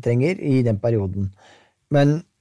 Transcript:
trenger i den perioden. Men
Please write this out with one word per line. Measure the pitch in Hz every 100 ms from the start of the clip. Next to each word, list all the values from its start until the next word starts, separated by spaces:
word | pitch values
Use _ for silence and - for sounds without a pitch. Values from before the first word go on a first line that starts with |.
trenger | 120 120 143 190
i | 147 131
den | 120 104
perioden. | 117 113 95 95 98 - - - _ _ -
Men | 147 143 151 - _